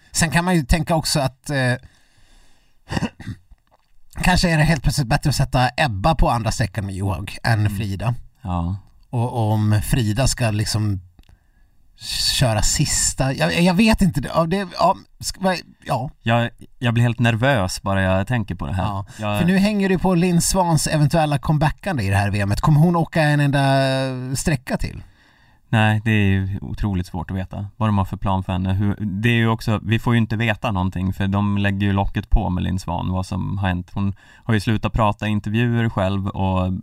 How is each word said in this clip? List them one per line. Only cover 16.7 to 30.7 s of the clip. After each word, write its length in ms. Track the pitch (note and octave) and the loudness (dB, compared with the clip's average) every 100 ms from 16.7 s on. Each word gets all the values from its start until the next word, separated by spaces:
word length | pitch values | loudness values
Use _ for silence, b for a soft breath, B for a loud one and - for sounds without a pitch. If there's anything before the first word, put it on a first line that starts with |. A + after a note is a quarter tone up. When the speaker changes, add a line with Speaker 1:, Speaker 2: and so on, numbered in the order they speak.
| - | -4
Speaker 2:
jag 140 | B2 | 0
blir 100 | A#2 | 2
helt 160 | A#2+ A2+ | 2 2
nervös 640 | A#2 A2 C3 B2+ F#2 - | 0 2 2 2 0 -4
bara 200 | G2+ G2 | -2 0
jag 260 | F#2+ F#2+ G2 | 2 2 0
tänker 280 | B2 G2+ - | -2 -4 -6
på 100 | C#2+ | -4
det 60 | |
här. 100 | G2 | -2
Speaker 1:
Ja. 220 | A2 G2 F#2+ - | -2 -4 -10 -8
Speaker 2:
Jag 200 | G#2 G#2 | -4 0
Speaker 1:
För 80 | E3+ | 2
nu 100 | F#3+ | 2
hänger 320 | G3+ G#3 F#3+ | 2 2 0
det 80 | F3+ | 2
på 160 | F#3+ F3 | 2 2
Linn 260 | F3+ E3+ | 2 2
Svans 460 | - F#3+ E3+ D3+ - | 2 0 2 0 2
eventuella 500 | D#3 D3 E3+ D3+ C#3+ | 2 2 2 2 0
comebackande 640 | - D3+ D3 - G3 D3 | 0 2 0 0 -4 -2
i 60 | G2 | 0
det 60 | G2 | 2
här 140 | G2+ | 2
V 100 | G2+ | 0
M:et. 200 | G2+ - | 0 2
Kommer 180 | D3 D3 | 4 6
hon 160 | F3 E3+ | 4 2
åka 260 | D#3+ E3 | 0 2
en 160 | D3 D3 | 2 2
enda 960 | C#3+ C#3+ C#3 C3+ C3+ C3 C3 B2+ B2+ C3+ | 2 2 2 2 2 -2 -4 -6 -6 -4
sträcka 420 | F3+ D3 - A3 | -2 -2 -2 -4
till? 260 | - - b b b b b b _ | -4 -8 b b b b b b _
Speaker 2:
Nej, 320 | A2+ G#2+ G#2+ A2+ | 2 2 2 2
det 60 | |
är 140 | G#2+ G2 | 4 4
ju 340 | G2 F#2+ G2+ | 2 0 -4
otroligt 460 | C2 - G#2+ F#2 F2+ | -8 -4 -2 -2 -4
svårt 240 | F2+ D#2+ | -8 -8
att 60 | F#2+ | -8
veta 300 | F2+ F2+ G2+ - | -8 -10 -10 -4
vad 120 | A2 | 0
de 80 | G2+ | 0
har 80 | F#2+ | 0
för 120 | F#2+ | -2
plan 260 | G#2 F#2+ | -2 -2
för 100 | F#2 | -2
henne. 200 | F#2 F#2 | -4 -2
Hur, 220 | F#2+ G#2 - | 0 0 -2
det 300 | G#2 F#2+ A#2+ | -4 0 2
är 40 | A#2 | 4
ju 120 | A2+ | 2
också, 320 | A2+ - G#2 | 0 -2 -2
vi 160 | - A2+ | 0 0
får 140 | A#2+ | 2
ju 40 | A#2 | 2
inte 180 | A2 G#2+ | 2 0
veta 360 | A#2 G2+ A#2+ | -2 -2 -2